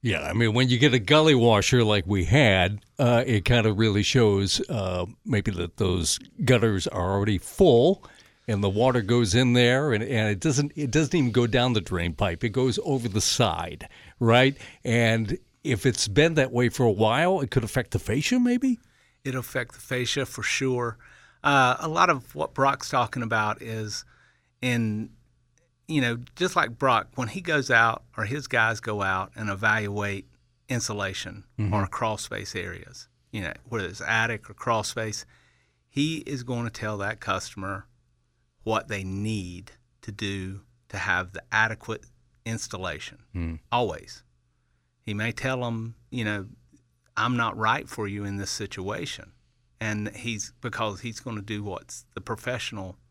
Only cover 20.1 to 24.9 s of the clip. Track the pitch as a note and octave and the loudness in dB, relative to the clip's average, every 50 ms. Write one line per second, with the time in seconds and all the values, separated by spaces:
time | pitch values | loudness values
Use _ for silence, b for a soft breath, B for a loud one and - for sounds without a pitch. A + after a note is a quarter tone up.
20.1 | - C#3+ C3+ A#2+ - - A2+ - - - C3+ C3 B2+ B2 A#2+ A#2 A2+ b b b | -2 -2 -4 -4 -6 -8 -4 -2 -2 0 0 0 0 0 -2 -4 -6 b b b
21.1 | b b b b b b b C#3+ C#3+ C#3 C3 B2 B2 - - D#3+ D#3 E3+ F3 F3+ | b b b b b b b 2 4 4 4 4 2 0 -2 -4 2 4 4 4
22.1 | E3 C3+ A#2 - - D2 D2+ - - - C3+ C#3 C#3 C3+ - - - C3+ A#2+ A2+ | 4 0 -2 -12 -8 -6 -6 -6 -2 0 2 2 2 0 -6 -2 0 0 0 0
23.1 | - B2+ A#2+ A2 A#2 A2 G#2+ G#2+ G#2+ - - A2+ A2+ A2 A2 G#2 G2+ - - b | -2 -6 -4 -2 0 0 0 0 -2 -4 -8 -10 -8 -8 -8 -8 -8 -10 -12 b
24.1 | b b b b b b b b b _ - B2+ B2 A#2 A#2 A2 | b b b b b b b b b _ -2 0 2 2 2 0